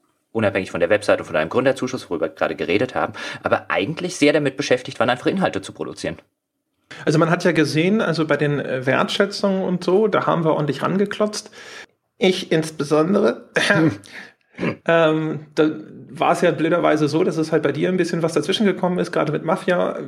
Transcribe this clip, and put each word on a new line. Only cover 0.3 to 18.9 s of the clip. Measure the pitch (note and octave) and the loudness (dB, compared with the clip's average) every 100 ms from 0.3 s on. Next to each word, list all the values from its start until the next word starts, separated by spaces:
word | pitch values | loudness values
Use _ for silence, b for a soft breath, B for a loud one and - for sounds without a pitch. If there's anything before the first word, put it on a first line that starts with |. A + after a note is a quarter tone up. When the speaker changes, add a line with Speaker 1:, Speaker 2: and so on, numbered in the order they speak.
Speaker 1:
unabhängig | A2+ G2+ G2 F#2 | -2 0 0 -4
von | F2 | 0
der | F2 | 2
Website | G#2 G#2 F#2 | 2 2 0
und | D#2+ | 0
von | |
einem | D#2+ E2 | -2 0
Gründerzuschuss, | A#2+ C3 C3 B2+ B2+ - | 0 2 0 -4 -6 -6
worüber | E2 D#2+ | -4 -4
wir | |
gerade | - - | -2 -4
geredet | D#2 D#2 G2+ B2+ | -2 0 0 0
haben, | D#2 A2+ - B B | -2 -4 -6 B B
aber | - A2+ - | 0 0 0
eigentlich | E2+ A2 D#3+ F3 | -2 -2 -6 -6
sehr | - D3 | 0 2
damit | D#3 C#3 - | 4 0 -2
beschäftigt | - B2+ - - | 0 0 -2 -2
waren, | A#2+ | 0
einfach | B2 D#3+ | 0 0
Inhalte | F#3+ E3+ G2+ | 0 0 -2
zu | - | -8
produzieren. | - D2 D#2+ - - _ _ _ _ _ _ - B | -12 -12 -8 -8 -8 _ _ _ _ _ _ -20 B
Speaker 2:
Also | E3+ D#3 | 0 2
man | E3 | 2
hat | F3 | 2
ja | F#3 | 2
gesehen, | D3 A2 D3+ F3+ A3 | 2 2 2 2 2
also | F3 D#3+ D3+ | 0 0 0
bei | C#3+ | 0
den, | D3 C#3+ | 0 -2
äh, | - C3 C3 | -4 -4 0
Wertschätzungen | B2+ G3 - G3 - G3+ F#3+ | 2 0 0 -2 0 -2 0
und | F#3 F3+ | -2 -2
so, | - F#3+ G#3+ | 2 4 4
da | C3 D3+ | 2 2
haben | E3 | 2
wir | D#3+ | 2
ordentlich | D#3 D3 B2+ | 0 0 -2
rangeklotzt. | C3 F#3+ G3+ - G#3+ - - B B B B _ _ - | -2 0 0 0 -2 -4 -12 B B B B _ _ 0
Ich | F#3+ F#3 - | 0 2 0
insbesondere. | D#3+ D#3+ - D3 D#3 E3 G3+ A3 - - D#3+ D#3 | -2 -2 -6 0 2 4 2 2 -2 -4 -2 2
Speaker 1:
Hm. | F3+ D#3+ - | 4 2 0
Speaker 2:
<clears throat> | B B B B _ - E3+ - - | B B B B _ -6 -6 -4 2
Ähm, | E3 D#3 D#3 D#3 D3 - | 4 4 2 -2 -6 -6
da | - D#3 - - - - | 0 0 0 -12 -18 -12
war | - C#3+ | -2 0
es | E3+ | 4
ja | F3 | 2
blöderweise | C#3 D#3+ F3 D3+ D3+ D3 | 2 0 2 2 2 2
so, | D#3 | 2
dass | F#3+ D#3+ | 0 0
es | D#3 | 0
halt | D#3+ | 0
bei | C#3+ | 0
dir | C#3 F3 | 0 0
ein | F#3 | 0
bisschen | E3 E3+ | 0 0
was | D#3+ | 0
dazwischen | D#3 D3 - | 0 0 2
gekommen | G3+ - F3+ | 2 2 -2